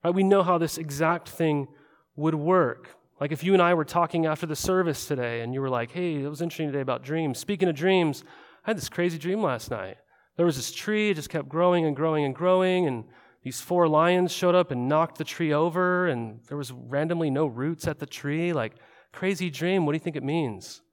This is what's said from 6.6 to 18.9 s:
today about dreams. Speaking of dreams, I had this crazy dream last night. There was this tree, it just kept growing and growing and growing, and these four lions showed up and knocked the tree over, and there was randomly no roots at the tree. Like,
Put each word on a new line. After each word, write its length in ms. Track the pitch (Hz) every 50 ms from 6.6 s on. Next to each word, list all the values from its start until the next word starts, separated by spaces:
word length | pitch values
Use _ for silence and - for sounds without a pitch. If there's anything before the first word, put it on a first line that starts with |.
| 160 147
today 140 | 135 143
about 200 | 135 131 127 123
dreams. 380 | 131 135 151 165 160 143 127 -
Speaking 280 | - - 208 165 190 175
of 60 | 156
dreams, 480 | 135 165 190 190 185 170 156 139 - - - - - - - - _ _
I 60 | -
had 60 | 226
this 120 | 175 - -
crazy 300 | - - 175 180 165 156
dream 240 | 143 180 190 220
last 300 | 208 151 127 113 - -
night. 240 | 123 104 92 95 - _ _ _ _ _ _ _ _
There 100 | - 170
was 100 | 175 147
this 160 | 131 - -
tree, 380 | - - - 208 214 214 214 208
it 40 | 190
just 140 | 156 143 -
kept 220 | - 160 139 135
growing 340 | 143 165 175 180 180 175 160
and 100 | 156 143
growing 300 | 127 156 165 156 151 147
and 100 | 139 131
growing, 520 | 131 170 180 185 185 185 185 185 180 180
and 180 | 147 123 117 110 - - - _ _ _ _
these 180 | _ 131 127 -
four 260 | - - 180 175 175
lions 460 | 160 151 151 165 175 180 180 180 170
showed 220 | - - 185 180 175
up 160 | 180 175 170
and 180 | 139 123 123 131
knocked 300 | 147 156 170 165 - -
the 60 | 156
tree 280 | - - - 170 156
over, 540 | 151 151 160 175 160 180 185 180 180 180 180
and 340 | 175 135 120 117 110 104 117 _ _
there 80 | 147
was 160 | 147 139 123
randomly 560 | 127 123 123 117 135 139 156 165 170 170 165 147
no 160 | 131 139 160
roots 420 | 143 113 120 135 156 170 156 -
at 120 | 170 151 -
the 80 | 151
tree. 480 | - - - - 143 147 160 170 175 170
Like, 180 | 143 113 110 - - - _